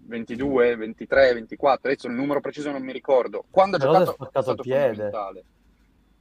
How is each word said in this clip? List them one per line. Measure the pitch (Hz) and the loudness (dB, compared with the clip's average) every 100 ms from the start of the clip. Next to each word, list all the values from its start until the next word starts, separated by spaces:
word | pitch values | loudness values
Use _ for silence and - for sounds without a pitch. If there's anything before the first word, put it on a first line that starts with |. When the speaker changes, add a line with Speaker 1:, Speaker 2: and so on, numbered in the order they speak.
Speaker 1:
Ventidue? | 113 117 113 120 139 131 120 117 | -12 -10 -8 -6 0 4 4 2
Ventitré? | 110 113 113 135 135 | -6 -10 0 4 4
Ventiquattro? | 120 113 135 143 123 123 | 4 -6 -2 0 0 -2
Adesso | 139 123 | -4 -4
il | |
numero | 120 143 143 | -6 -2 -4
preciso | 135 147 147 | -4 -8 -8
non | 139 | -8
mi | 131 | -10
ricordo. | 127 - 131 110 101 - | -6 2 2 2 -4 -2
Quando | - 196 180 | 2 4 4
ha | |
Speaker 2:
Però | 139 | 4
si | 170 | 4
è | 175 | 4
Speaker 1:
giocato | |
è | - | -2
Speaker 2:
spaccato | 135 139 | -6 -2
Speaker 1:
stato | 127 113 | -2 -4
Speaker 2:
il | 123 | -2
piede. | |
Speaker 1:
fondamentale. | 131 135 107 104 107 98 92 - _ _ _ _ _ _ _ | 0 0 -2 -6 -6 -10 -12 -20 _ _ _ _ _ _ _